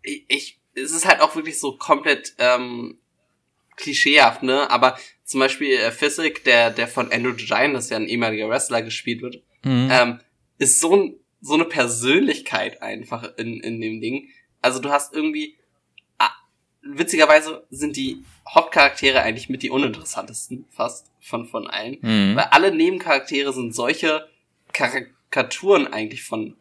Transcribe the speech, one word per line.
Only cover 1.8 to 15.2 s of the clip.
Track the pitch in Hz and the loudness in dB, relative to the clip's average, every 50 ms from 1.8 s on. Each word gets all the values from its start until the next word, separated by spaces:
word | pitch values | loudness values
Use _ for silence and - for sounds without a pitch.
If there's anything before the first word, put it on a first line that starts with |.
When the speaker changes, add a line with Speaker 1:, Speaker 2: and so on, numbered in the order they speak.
| - - 151 143 143 160 143 135 - - _ - | 0 0 0 0 2 -2 -2 -2 -2 -16 _ 0
Speaker 1:
ähm, | 123 123 123 123 127 123 123 120 120 - - _ _ _ _ _ _ _ _ _ _ _ _ _ _ _ _ | 2 2 2 2 0 -6 -10 -10 -12 -12 -14 _ _ _ _ _ _ _ _ _ _ _ _ _ _ _ _
klischeehaft, | - - 147 139 135 - 143 143 151 135 117 113 - - | -14 -10 -6 0 2 2 6 8 8 6 6 4 2 -2
ne? | 127 131 143 143 127 | 0 2 2 2 2
Aber | 120 123 156 - - - - - _ _ _ | 2 4 4 2 2 0 -16 -20 _ _ _
zum | - - 135 | -6 0 2
Beispiel, | 135 131 131 - 151 139 131 | 2 2 0 -2 0 0 2
äh, | 123 107 117 | 2 2 0
Physic, | 117 - 147 147 147 - 160 156 - - _ | -2 0 -2 -2 -2 0 -2 -2 -4 0 _
der, | 135 123 120 117 117 | 4 6 6 6 4
der | 107 - - 117 | 2 -2 -4 -4
von | - - 120 - | -2 -4 -2 -2
Andrew | - 120 120 127 120 117 | -2 -2 -2 -2 -4 -4
the | - | -6
Giant, | - 113 107 127 147 143 | -2 0 0 2 0 0
das | 123 - - | -2 -4 -6
ja | 120 110 | -4 -4
ein | 110 95 | -4 -4
ehemaliger | 110 120 120 113 110 107 110 110 | -2 -2 -2 -2 -2 -4 -4 -2
Wrestler, | 117 123 - - 123 117 | -2 -2 -2 -2 -2 -4
gespielt | 110 113 113 - - - 117 117 | -4 -4 -10 -10 -6 -6 -8 -6
wird, | - 123 123 - _ _ _ _ _ | -8 -14 -14 -16 _ _ _ _ _
Speaker 2:
Mhm. | 135 131 123 127 131 | 0 0 2 2 4
Speaker 1:
ähm, | 131 127 123 120 120 117 _ _ _ _ _ _ _ _ | 4 4 4 4 0 -8 _ _ _ _ _ _ _ _
ist | 143 131 - - | 2 2 2 2
so | - 165 185 | 4 4 4
ein, | 202 196 - - - _ _ _ _ | 4 4 2 -4 -12 _ _ _ _
so | - 123 147 | -6 -2 0
eine | 160 165 | 0 0
Persönlichkeit | 165 - 151 127 120 117 113 117 127 147 185 277 269 147 - - - - 101 95 95 - _ | 0 0 -2 0 0 -2 -2 0 2 2 4 2 2 -2 -4 -6 -4 -4 -4 -4 -4 -8 _
einfach | - 107 107 107 117 - - 117 117 - - - | -12 -12 -10 -12 -10 -10 -10 -10 -10 -12 -10 -10
in, | 113 113 113 110 | -8 -8 -8 -10
in | - 110 117 113 | -8 -8 -8 -6
dem | 113 110 110 110 | -6 -8 -8 -6
Ding. | 104 110 127 139 - _ _ _ _ _ _ _ | -6 -6 -6 -6 -8 _ _ _ _ _ _ _
Also | - 127 127 131 | -2 -2 -2 -2
du | 123 143 | -4 0
hast | 143 143 143 - - | 0 0 -2 -2 -6
irgendwie, | 156 | -4